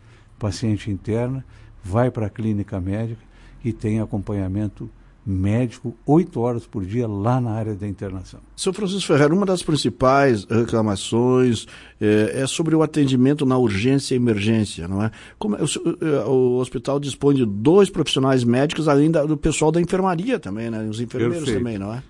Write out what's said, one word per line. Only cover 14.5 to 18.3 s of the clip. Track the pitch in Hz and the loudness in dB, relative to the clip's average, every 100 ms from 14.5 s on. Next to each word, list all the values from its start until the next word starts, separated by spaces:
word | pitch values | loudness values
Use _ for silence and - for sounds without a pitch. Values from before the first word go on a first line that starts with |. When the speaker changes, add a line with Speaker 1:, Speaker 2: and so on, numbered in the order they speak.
| 113 104 - 85 | 2 0 -4 -6
Speaker 2:
não | 98 | -4
é? | 110 - - - | -4 -6 -16 -8
Como | 214 208 | -4 -2
é, | |
o, | 151 | -2
eh, | - 170 170 160 139 | -2 -4 -4 -2 -2
o | - 131 127 123 | 2 2 2 0
hospital | 127 135 120 139 | -2 -6 -4 -4
dispõe | 143 123 139 | -4 -2 2
de | 139 | 2
dois | 120 101 117 185 190 | 2 0 4 6 4
profissionais | - 151 - 131 | 2 -2 0 2